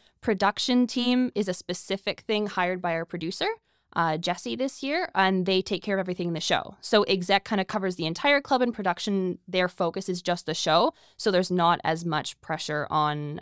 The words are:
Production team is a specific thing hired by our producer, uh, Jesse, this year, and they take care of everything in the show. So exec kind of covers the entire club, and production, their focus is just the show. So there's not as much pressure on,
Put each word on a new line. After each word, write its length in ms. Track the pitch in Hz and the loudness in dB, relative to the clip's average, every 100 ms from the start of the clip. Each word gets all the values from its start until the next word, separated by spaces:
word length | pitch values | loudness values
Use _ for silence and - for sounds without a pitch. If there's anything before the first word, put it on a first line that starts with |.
| _ _ | _ _
Production 680 | - 196 202 - - 247 247 | -2 2 2 0 2 4 4
team 440 | 247 247 247 254 - | 2 2 2 2 0
is 140 | 196 | -2
a 40 | |
specific 680 | 180 - 180 - 196 - - | -4 -6 -6 -4 -4 -4 -8
thing 260 | - 214 208 | -2 -2 0
hired 340 | 190 180 185 | 0 -2 -2
by 120 | 180 | -2
our 100 | 165 | -2
producer, 440 | 170 180 160 - 392 453 _ _ _ - | -4 -6 -6 -2 -4 -4 _ _ _ 0
uh, 180 | 165 160 | 0 0
Jesse, 400 | 175 180 240 233 | -2 -4 -4 -4
this 260 | 262 - | -4 -4
year, 280 | 269 320 370 | -4 -2 -2
and 320 | 190 190 190 185 | 2 2 4 2
they 160 | 185 | 2
take 220 | - 190 | 0 -4
care 120 | - 196 | -2 -2
of 40 | |
everything 300 | 185 180 175 | -2 -4 -4
in 60 | 165 | -2
the 40 | |
show. 380 | - 165 - - | 0 0 -2 -10
So 240 | - 214 - | 2 2 4
exec 380 | 196 175 196 | 0 2 0
kind 160 | - 202 | 2 -2
of 80 | 190 | 0
covers 300 | 214 190 180 | -2 -2 -2
the 80 | 160 | -4
entire 340 | 165 285 285 | 0 2 2
club, 220 | - 254 | 2 2
and 120 | 247 | 2
production, 640 | 226 190 175 - 196 185 175 - | 0 -2 -2 0 0 0 -4 -4
their 220 | 185 180 | 0 0
focus 400 | - 170 190 196 | 0 -2 -2 -4
is 140 | 175 | -4
just 240 | - 175 - | -2 -2 -2
the 80 | |
show. 400 | 151 - 160 262 - _ _ | -2 2 4 4 0 _ _
So 120 | 220 | 2
there's 220 | 180 185 | 2 2
not 300 | 180 170 170 | 2 4 4
as 220 | - 165 170 | 0 -2 -2
much 340 | 151 127 - | -4 -4 -10
pressure 480 | - 156 - 151 143 | -8 -8 -4 -4 -2
on, 520 | 156 151 147 147 156 | 0 0 0 -6 -8